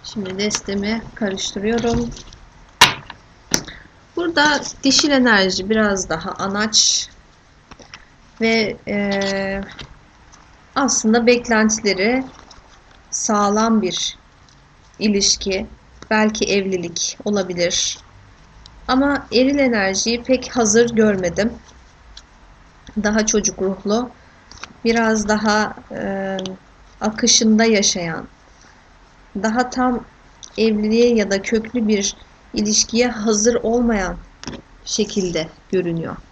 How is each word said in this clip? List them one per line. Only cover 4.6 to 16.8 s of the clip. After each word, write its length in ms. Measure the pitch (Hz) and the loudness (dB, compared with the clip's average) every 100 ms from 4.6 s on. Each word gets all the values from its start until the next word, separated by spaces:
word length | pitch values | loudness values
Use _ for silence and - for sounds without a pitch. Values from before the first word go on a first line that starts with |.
| - - | -4 -2
dişil 280 | 269 262 311 | 2 2 4
enerji 580 | 269 247 208 190 185 190 | 4 4 4 4 0 -2
biraz 400 | 220 214 196 185 | 0 2 0 -4
daha 220 | 165 185 | -6 -6
anaç 800 | - 196 202 214 - - - - - - _ _ - _ - - - - _ - - | -6 -6 -2 0 2 2 0 -6 -16 -20 _ _ -20 _ -20 -20 -20 -20 _ -20 -2
ve, 360 | 226 226 208 - - | 0 2 0 -4 -6
e, 760 | 202 202 196 196 196 196 196 196 - - - - _ - - - - - - | -2 0 0 -2 -2 -4 -6 -8 -14 -18 -20 -20 _ -20 -20 -20 -20 -8 -2
aslında 520 | 269 - 220 233 233 | 0 2 2 4 4
beklentileri 960 | 240 240 220 220 214 202 185 202 254 262 - - - - - - - - | 2 2 2 2 2 0 0 2 0 -4 -14 -20 -20 -20 -20 -20 -20 -12
sağlam 720 | - - 208 202 208 226 220 | -6 0 2 2 2 2 2
bir 360 | 180 165 - - _ _ - - _ _ - _ | 0 -2 -6 -8 _ _ -20 -20 _ _ -20 _
ilişki, 680 | 214 202 196 - 202 190 214 - - - - | 0 2 2 0 -2 -4 -4 -14 -20 -20 -2
belki 360 | 214 214 214 220 | 2 2 0 0
evlilik 720 | 202 190 185 | 0 0 -4